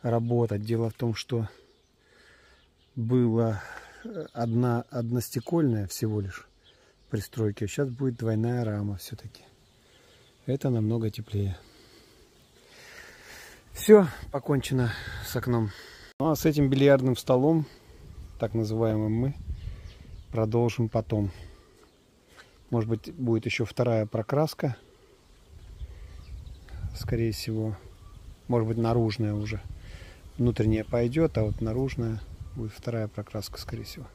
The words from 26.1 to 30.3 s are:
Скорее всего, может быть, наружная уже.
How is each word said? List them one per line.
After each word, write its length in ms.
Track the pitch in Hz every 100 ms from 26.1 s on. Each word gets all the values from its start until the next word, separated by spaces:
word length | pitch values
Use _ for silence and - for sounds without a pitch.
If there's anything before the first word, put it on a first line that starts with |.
| - - - - - - - -
Скорее 360 | - - 120 113
всего, 440 | 104 - 110 110 101 - - - - - - -
может 200 | 120 110
быть, 100 | 110
наружная 560 | 113 120 113 104 107
уже. 280 | 104 107 107 - - - - - - -